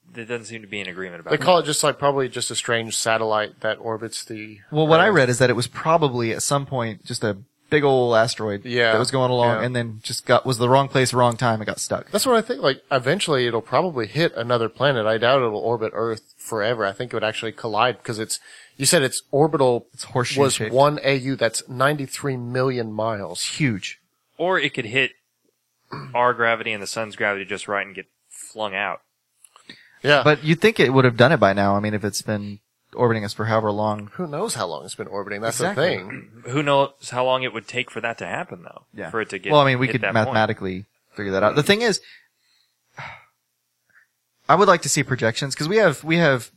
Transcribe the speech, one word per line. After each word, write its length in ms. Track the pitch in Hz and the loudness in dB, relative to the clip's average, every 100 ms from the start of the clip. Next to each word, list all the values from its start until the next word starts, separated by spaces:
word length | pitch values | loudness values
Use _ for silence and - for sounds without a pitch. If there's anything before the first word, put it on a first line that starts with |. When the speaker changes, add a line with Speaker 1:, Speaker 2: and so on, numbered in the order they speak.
| _ | _
Speaker 1:
there 120 | 117 113 | -18 -10
doesn't 200 | 120 107 | -10 -10
seem 160 | 113 | -16
to 60 | 104 | -12
be 140 | 104 | -10
an 60 | 92 | -10
agreement 320 | 87 92 85 | -10 -12 -12
about 100 | 85 | -4
Speaker 2:
They 60 | 147 | -2
Speaker 1:
that. 60 | |
Speaker 2:
call 160 | 147 180 | 4 4
it 60 | 147 | 2
just, 180 | 151 | 0
like, 140 | 151 135 | 0 0
probably 300 | 143 139 127 | 0 0 -2
just 220 | 123 117 | -4 -6
a 40 | 117 | -6
strange 400 | - 117 113 104 | -2 -2 -2 -4
satellite 640 | 117 113 110 107 104 - | 0 0 2 0 -2 -6
that 140 | 110 107 | -6 -6
orbits 440 | 113 110 110 - - | -6 -8 -8 -12 -12
the 340 | 110 107 107 _ | -14 -14 -18 _
Speaker 3:
Well, 160 | 151 151 | 0 4
what 120 | 160 | 6
I 80 | 196 | 6
Speaker 2:
Earth. 60 | 190 | 4
Speaker 3:
read 140 | 127 | 2
is 100 | 123 | 4
that 100 | 127 | 2
it 60 | 117 | 2
was 120 | 120 | -2
probably 640 | - 160 165 147 123 117 | -6 0 2 2 0 -4
at 100 | 107 | -4
some 220 | - 143 139 | -2 -2 -2
point 400 | 131 113 101 - | -6 -6 -8 -12
just 180 | 123 | -6
a 140 | 113 98 117 _ _ | -4 -4 -10 _ _
big 140 | 151 | 2
old 320 | 143 131 123 113 | 4 4 4 4
asteroid 480 | 113 - 110 101 | 4 0 -4 -6
Speaker 2:
Yeah. 300 | 123 120 117 | -4 2 4
Speaker 3:
that 60 | 110 | 4
was 120 | 123 | 2
going 180 | 135 127 | 0 2
along 280 | 123 120 113 | 2 2 2
Speaker 2:
Yeah. 60 | 117 | -2
Speaker 3:
and 100 | 123 | -2
then 240 | 117 110 | -6 -8
just 240 | - 117 - | -10 -10 2
got, 200 | 123 127 | 2 4
was 120 | 117 | 0
the 120 | 120 | 4
wrong 180 | 135 139 | 4 4
place, 260 | 139 127 | 2 2
wrong 220 | 123 120 117 | 4 2 2
time 240 | 127 110 | 0 -2
and 60 | 104 | -4
got 140 | - | -8
stuck. 280 | - 90 - | -4 -6 -4
Speaker 2:
That's 140 | 208 269 | -4 2
what 120 | 233 | 2
I 40 | |
think. 200 | 220 262 | 0 -2
Like, 200 | 170 139 _ | -2 -2 _
eventually 560 | 139 123 180 185 139 120 | -2 0 -2 0 0 0
it'll 160 | 113 | -2
probably 460 | 107 127 185 139 107 | 0 0 0 -4 -4
hit 260 | 131 165 - | 0 -2 -2
another 320 | 117 123 113 | -2 0 -2
planet. 360 | - 135 127 107 | 0 0 2 0
I 120 | 110 | 2
doubt 240 | 117 135 | 2 2
it'll 180 | 120 104 | 2 -2
orbit 320 | 110 117 110 | -2 -2 -4
Earth 400 | - 113 110 _ _ | -4 -4 -6 _ _
forever. 480 | - 113 104 120 101 | -8 -4 -2 0 -2
I 80 | |
think 180 | 98 123 | -4 -8
it 40 | 117 | -4
would 80 | 107 | -4
actually 260 | 107 113 | -4 -8
collide 500 | 104 117 104 123 113 | -8 -6 0 0 0
'cause 180 | - 107 | -8 -8
it's, 200 | 110 - - - - _ | -6 -8 -10 -20 -20 _
you 80 | 135 | 2
said 160 | 175 | 2
its 200 | 135 - - | 2 -4 -4
orbital 560 | 139 156 151 131 120 - | 0 2 4 2 2 -4
Speaker 3:
It's 120 | - - | -20 -6
horseshoe 340 | 131 120 139 | -2 -2 2
Speaker 2:
was 140 | 139 | 2
Speaker 3:
shaped. 180 | - 107 | 2 0
Speaker 2:
one 240 | 123 143 147 | 4 4 4
A 120 | 131 139 | 0 0
U. 180 | 127 135 | -2 0
That's 320 | 117 - - | 0 -2 -10
ninety-three 680 | 127 135 151 135 - 143 131 | 0 0 0 -6 -6 -6 -4
million 560 | 120 123 131 123 113 | -4 -2 0 -2 -4
miles. 460 | 107 110 107 92 87 | -4 -4 -4 -6 -8
Speaker 3:
It's 180 | - - | -8 -2
huge. 400 | 147 101 - - _ _ _ _ | -2 -2 -8 -14 _ _ _ _
Speaker 1:
Or 200 | 170 185 | -2 0
it 160 | 147 | 0
could 120 | - 113 | -4 -2
hit 260 | 127 131 _ _ _ _ _ _ _ _ 139 139 | 0 0 _ _ _ _ _ _ _ _ -16 -6
our 200 | 123 123 | 2 2
gravity 380 | 117 117 113 113 | 2 0 0 -4
and 100 | 107 | -8
the 60 | 95 | -8
sun's 300 | - 110 101 | -8 -8 -4
gravity 260 | 107 101 | -2 -2
just 240 | 95 98 - | -6 -8 -4
right 180 | 101 98 | -4 -4
and 80 | |
get 120 | 92 90 _ _ | -12 -18 _ _
flung 460 | - - 110 107 95 | -20 -18 -8 -6 -4
out. 260 | 101 87 _ _ _ _ _ _ _ - _ _ | -4 -6 _ _ _ _ _ _ _ -20 _ _
Speaker 2:
Yeah. 180 | 131 143 | 2 4
Speaker 3:
But 200 | 131 151 151 | 4 2 2
you'd 160 | 165 | 2
think 180 | 214 226 | 2 4
it 140 | 139 | 4
would 100 | 131 127 | 6 4
have 120 | 117 | 6
done 140 | 123 | 4
it 40 | 160 | 6
by 120 | 104 | 4
now. 240 | 101 101 101 | 4 2 2
I 40 | |
mean, 120 | 107 104 | 0 -4
if 100 | 101 | -4
it's 160 | 98 | -6
been 380 | - 104 101 101 _ _ _ | -6 -6 -6 -14 _ _ _
orbiting 320 | - 120 113 101 | 0 0 0 -4
us 80 | |
for 120 | - 110 | -6 0
however 260 | 110 110 | 2 2
long. 380 | 104 107 107 107 | 0 -2 -4 -8
Speaker 2:
Who 120 | - 180 | -10 -8
knows 260 | 147 220 135 | -6 -6 -4
how 100 | 92 | -6
long 180 | 76 85 | -6 -12
it's 100 | - | -14
been 120 | 104 | -10
orbiting? 340 | 98 98 101 | -8 -8 -6
That's 180 | 113 113 | -6 -2
Speaker 3:
Exactly. 380 | 165 202 175 120 | -4 0 -2 -2
Speaker 2:
the 60 | |
thing. 260 | 92 127 107 113 | -8 -16 -18 -20
Speaker 1:
<clears throat> 80 | 120 | -6
Who 160 | 131 | -4
knows 280 | 147 139 139 _ - | 2 2 2 _ -8
how 160 | 123 127 | -2 0
long 180 | 127 | 0
it 80 | 127 | -2
would 140 | 110 104 | -8 -8
take 220 | 123 127 | -8 -6
for 80 | - | -6
that 160 | 117 113 | -8 -6
to 60 | 90 | -8
happen, 340 | 117 180 92 | -8 -8 -14
though? 220 | 82 - _ | -18 -20 _
Speaker 3:
Yeah. 160 | - 87 | -14 -8
Speaker 1:
For 100 | 113 | -6
it 80 | 107 | -6
to 80 | 98 | -8
get 120 | 98 | 2
Speaker 3:
Well, 80 | 147 | 4
I 40 | 139 | 4
mean, 140 | 127 | 2
we 80 | 127 | 0
Speaker 1:
hit 60 | |
Speaker 3:
could 80 | 117 | 0
Speaker 1:
that 120 | 104 | 0
point. 120 | 113 110 | 0 0
Speaker 3:
mathematically 580 | 117 110 107 95 92 98 _ _ - | 0 0 -2 -6 -8 -12 _ _ -10
figure 160 | 101 | -4
that 100 | 95 | 2
out. 120 | 104 - | 2 2
The 80 | |
thing 180 | 147 208 | 2 2
is, 180 | 233 196 - - _ _ _ _ _ _ _ - | 2 -2 -6 -20 _ _ _ _ _ _ _ -20
<sighs> 40 | - - _ _ _ _ _ _ _ _ _ _ _ _ - | -18 -20 _ _ _ _ _ _ _ _ _ _ _ _ 2
I 60 | 165 | 4
would 120 | 196 | 6
like 140 | 175 | 4
to 60 | 143 | 2
see 140 | - | -2
projections 520 | 127 127 113 110 143 131 | -2 0 0 0 -6 -6
'cause 120 | 151 | 0
we 100 | 214 | 4
have, 260 | 196 131 | 4 2
we 140 | 151 165 | 0 2
have 340 | 165 131 117 | 4 2 -2